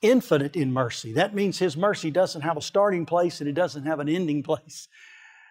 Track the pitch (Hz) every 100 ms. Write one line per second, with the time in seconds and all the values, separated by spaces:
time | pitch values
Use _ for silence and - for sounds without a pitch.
0 | 214 254 - 151 143 175 135 127 120 -
1 | 117 120 202 202 196 - 180 143 202 190
2 | 165 156 185 165 151 151 - 196 202 180
3 | 160 170 175 - 147 143 175 143 143 156
4 | 147 175 170 147 156 151 - - - -
5 | - - - - -